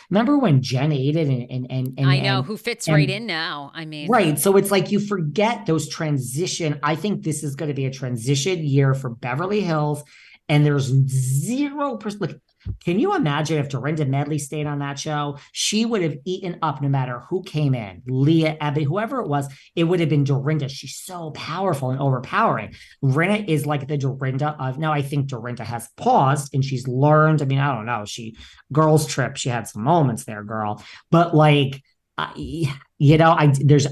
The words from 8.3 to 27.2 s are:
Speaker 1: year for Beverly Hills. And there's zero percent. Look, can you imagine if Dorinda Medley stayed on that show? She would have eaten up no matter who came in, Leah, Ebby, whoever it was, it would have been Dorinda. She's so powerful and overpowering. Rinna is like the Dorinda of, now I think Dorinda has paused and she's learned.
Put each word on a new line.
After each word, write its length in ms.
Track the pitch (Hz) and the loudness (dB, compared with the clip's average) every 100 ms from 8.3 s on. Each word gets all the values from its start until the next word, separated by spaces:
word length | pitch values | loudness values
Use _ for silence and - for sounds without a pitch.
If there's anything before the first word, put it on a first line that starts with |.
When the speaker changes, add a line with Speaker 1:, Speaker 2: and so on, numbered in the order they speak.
| 143 190 180 | 0 0 -2
Speaker 1:
year 300 | 151 135 139 | 0 2 4
for 160 | 135 131 | 2 -4
Beverly 500 | 113 123 131 185 208 | -8 -6 -4 -2 -2
Hills. 420 | 180 156 151 147 - - - - - | 0 0 0 -4 -8 -20 -20 -20 0
And 160 | 147 | 4
there's 200 | 147 143 | 4 4
zero 1120 | 120 135 135 131 131 139 175 254 285 285 285 226 | 2 2 2 0 0 -2 -2 -2 -2 -2 -4 -4
percent. 240 | 214 208 | -8 -6
Look, 200 | 175 - _ _ - - | -8 -8 _ _ -12 -8
can 160 | - 180 | -2 0
you 140 | 359 | 2
imagine 440 | 403 160 143 151 160 | 2 0 0 0 -2
if 120 | 139 | -2
Dorinda 340 | 131 135 156 | -4 -4 -2
Medley 340 | 139 135 147 151 | 0 0 -2 -4
stayed 280 | 143 156 151 | -6 -6 -4
on 140 | 143 | -4
that 180 | 143 139 | -6 -6
show? 400 | 160 151 147 139 - | -6 -4 -4 -8 -14
She 320 | - - 208 | -6 -2 0
would 180 | 233 226 | 0 0
have 140 | 165 139 | -2 -4
eaten 340 | - 185 185 170 | -6 -6 -6 -4
up 200 | 160 147 | -4 -2
no 60 | 143 | 0
matter 320 | 139 127 123 - | 0 -2 -6 -6
who 120 | 185 | -6
came 320 | 170 151 147 | -4 -2 0
in, 280 | 127 104 92 123 | -2 -4 -12 -6
Leah, 500 | 131 143 165 156 156 | 0 4 4 2 -2
Ebby, 240 | 147 143 | -2 -2
whoever 360 | 143 185 220 269 | -2 -2 -4 -4
it 80 | 185 | -2
was, 200 | 143 139 - - | -2 -2 -10 -10
it 100 | - | -2
would 160 | 165 180 | 0 2
have 80 | 160 | 2
been 160 | 151 | 2
Dorinda. 440 | 139 135 135 156 135 | 2 0 0 -2 -4
She's 280 | - 139 - | -8 -14 -14
so 340 | - 180 160 | -12 -12 -12
powerful 600 | - 117 165 190 139 127 | -12 -10 -4 -2 0 -2
and 100 | 131 | 0
overpowering. 760 | 139 127 127 190 220 127 101 - - - | 0 0 -2 0 2 0 -4 -14 -20 -2
Rinna 460 | 139 135 175 214 214 | 0 2 2 0 0
is 180 | 156 135 | 0 0
like 220 | 147 131 | -4 -2
the 100 | 147 | -2
Dorinda 560 | 135 135 135 131 151 151 | -2 -2 -4 -2 -2 -2
of, 180 | 131 131 | -6 -4
now 140 | 156 | -2
I 100 | 147 | -2
think 260 | 139 143 139 | -2 -2 -2
Dorinda 360 | 123 117 117 | -6 -8 -10
has 240 | 107 117 - - | -8 -8 -10 -4
paused 580 | 233 247 135 143 - | 2 4 4 2 -2
and 100 | 139 | -2
she's 220 | 135 127 127 | -2 -4 -4
learned. 540 | 123 147 151 | 2 6 6